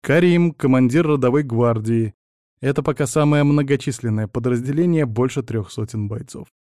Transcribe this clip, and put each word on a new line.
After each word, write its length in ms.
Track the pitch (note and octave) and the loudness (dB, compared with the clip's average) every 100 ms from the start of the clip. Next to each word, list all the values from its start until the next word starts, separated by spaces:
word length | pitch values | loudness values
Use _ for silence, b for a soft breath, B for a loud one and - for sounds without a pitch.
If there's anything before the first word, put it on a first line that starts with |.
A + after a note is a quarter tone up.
Карим, 520 | - D#3 F3 F3 E3+ | 0 2 4 4 2
командир 560 | D#3 C#3 C3 B2+ C#3 E3 | 0 2 4 4 2 2
родовой 340 | D3 B2+ C3+ | 2 2 0
гвардии. 720 | C#3+ A#2 A#2+ A2+ G#2+ A#2 A2 - _ _ _ _ | 0 0 0 0 0 -2 -2 -6 _ _ _ _
Это 240 | C3 C#3 | -4 -2
пока 240 | C#3+ C#3+ C#3+ | -2 -2 -2
самое 340 | - D3 D3 | 0 2 2
многочисленное 840 | C#3+ D3 C#3 C#3 - B2+ A#2 A2 G#2+ | 2 2 2 -2 -2 -6 -4 -4 -4
подразделение, 800 | B2 A#2+ B2 B2+ C#3+ F3 E3 C#3 | -4 -2 -2 -2 -2 0 0 -2
больше 360 | A2 C3 C#3+ | -2 -2 -2
трех 300 | A#2+ A2+ G2+ | -6 -6 -6
сотен 340 | - G#2+ A2 G#2 | -8 -8 -6 -6
бойцов. 400 | G#2+ - - - _ | -8 -12 -16 -18 _